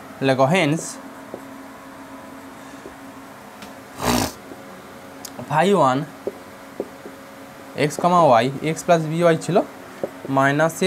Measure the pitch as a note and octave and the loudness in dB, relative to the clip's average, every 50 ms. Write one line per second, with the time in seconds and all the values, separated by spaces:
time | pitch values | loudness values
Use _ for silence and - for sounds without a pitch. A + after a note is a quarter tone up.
0 | - - - - C#3 C3+ C3+ B2+ C3+ C3 E3+ F#3+ E3+ C#3+ D3+ E3 - - - - | -12 -16 -6 0 2 2 4 6 4 4 6 4 4 4 2 0 -2 -6 -12 -14
1 | - - - - - - - - - - - - - - - - - C4+ - - | -16 -16 -18 -18 -16 -14 -14 -14 -14 -16 -18 -18 -18 -18 -18 -18 -18 -18 -18 -18
2 | - - C4+ - - - - - - - - - - - - - - - - - | -18 -18 -18 -18 -18 -18 -18 -18 -18 -18 -18 -18 -18 -18 -18 -16 -16 -18 -18 -18
3 | - - - - - - - - - - - - - - - - - - - - | -18 -18 -18 -18 -18 -18 -18 -20 -20 -20 -18 -18 -18 -18 -18 -18 -18 -16 -10 -4
4 | - - A#1+ A#1 G#1+ - - - - - - - - - - - - - - - | 0 0 2 2 0 -2 -4 -8 -16 -18 -18 -18 -18 -18 -18 -18 -18 -18 -18 -18
5 | - - - - - - - - B2+ - C#3+ D#3 E3 F#3+ G3+ F3+ D3 C3 B2+ C3+ | -18 -18 -18 -16 -16 -16 -14 -12 -8 -2 2 2 4 4 6 6 6 4 4 2
6 | D#3 - - - - - - - - - - - - - - - - - - - | -2 -4 -8 -10 -8 -8 -8 -10 -12 -18 -18 -18 -18 -14 -10 -10 -10 -10 -12 -16
7 | - - - - - - - - - - - - - - - - C3+ D3+ D3 - | -18 -18 -18 -18 -18 -18 -18 -18 -18 -18 -18 -18 -18 -10 -4 -2 -2 -2 0 2
8 | - F3 F3+ F3 E3+ C#3+ B2 A2+ A#2+ C3 C#3 C3 - D#3 D#3+ D#3+ - - F3 E3 | 2 4 6 6 8 8 8 6 6 4 0 -4 -4 -4 -4 -2 2 4 4 4
9 | D#3+ D3+ D#3 E3 F3 E3+ E3 D#3 - - D#3+ G#3 D4+ - - - - - - - | 2 0 0 2 4 4 4 2 2 0 2 2 2 0 -4 -16 -18 -18 -12 -8
10 | - - - - - - C3+ C3+ C3+ C#3 C#3+ D3 D#3+ E3 D#3+ - F#3+ | -8 -8 -8 -8 -6 0 2 4 4 4 4 4 2 0 0 2 2